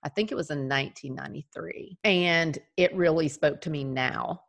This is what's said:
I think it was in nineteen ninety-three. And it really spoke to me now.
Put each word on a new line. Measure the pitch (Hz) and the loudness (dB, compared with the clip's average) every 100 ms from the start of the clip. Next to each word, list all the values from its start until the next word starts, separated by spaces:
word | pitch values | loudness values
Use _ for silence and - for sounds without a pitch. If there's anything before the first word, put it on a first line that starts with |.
I | 147 | -6
think | - 220 | -2 -2
it | - | -2
was | 156 | -4
in | 143 135 | -4 0
nineteen | 139 143 - 139 131 | 0 -2 -8 -12 -10
ninety-three. | - 147 147 - 165 - - 180 | -10 -12 -14 -12 -12 -12 -14 -4
And | - 185 175 165 165 143 - - | 2 2 4 4 2 -2 -6 2
it | 180 190 | 2 4
really | 175 160 156 | 4 4 2
spoke | - 151 - | 2 2 2
to | - | -6
me | 151 | -4
now. | 135 131 131 - 123 175 | -4 0 0 0 -4 -6